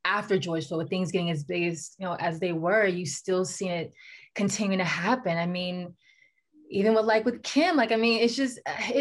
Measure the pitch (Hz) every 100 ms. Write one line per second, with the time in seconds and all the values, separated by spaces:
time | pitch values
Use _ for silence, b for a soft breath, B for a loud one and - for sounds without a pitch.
0 | 180 208 208 190 175 165 147 165 156 185
1 | 175 180 170 156 147 175 175 165 - -
2 | 185 175 170 165 180 165 170 214 202 175
3 | 165 - - 185 185 - 185 175 160 B
4 | B B B - 196 - 202 190 170 170
5 | 185 - 180 165 175 180 180 180 175 175
6 | b b b b _ _ - - 208 220
7 | 220 220 226 233 - 269 349 311 226 226
8 | 233 226 233 254 269 - - - 214 277